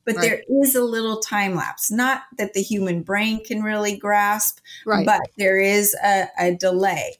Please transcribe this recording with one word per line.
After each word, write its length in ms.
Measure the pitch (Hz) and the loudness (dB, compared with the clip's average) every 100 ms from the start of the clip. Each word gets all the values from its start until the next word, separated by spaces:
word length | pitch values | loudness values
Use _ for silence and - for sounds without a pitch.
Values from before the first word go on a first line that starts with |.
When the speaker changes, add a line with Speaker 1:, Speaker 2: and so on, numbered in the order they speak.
Speaker 1:
But 120 | - 220 | -4 0
Speaker 2:
Right. 60 | |
Speaker 1:
there 200 | 226 214 - 277 | 0 0 0 2
is 120 | 277 | 4
a 100 | 254 | 2
little 360 | 240 226 226 220 | 0 0 -2 -4
time 340 | - 208 196 | -2 -2 0
lapse. 360 | 175 - - - | -2 -4 -6 -4
Not 320 | 214 254 262 - - | 0 0 -2 -6 -8
that 160 | 202 | -4
the 100 | 196 | -4
human 400 | 196 208 190 170 | -2 -2 0 -2
brain 400 | 170 202 220 220 | -2 -2 0 -4
can 180 | - 214 | -6 -6
really 340 | 214 214 208 202 | -2 -2 -2 -4
grasp, 640 | 208 208 208 214 - - - - | 0 2 2 0 -2 -4 -14 -12
Speaker 2:
Right. 220 | 220 208 - | -2 0 2
Speaker 1:
but 140 | 208 - - | 2 0 -2
there 200 | 190 190 | 2 4
is 360 | 196 208 202 - | 4 4 2 2
a, 240 | 202 196 - - | 2 2 0 0
a 160 | 180 | 0
delay. 640 | 175 185 185 196 160 123 - | 0 0 2 2 0 -4 -10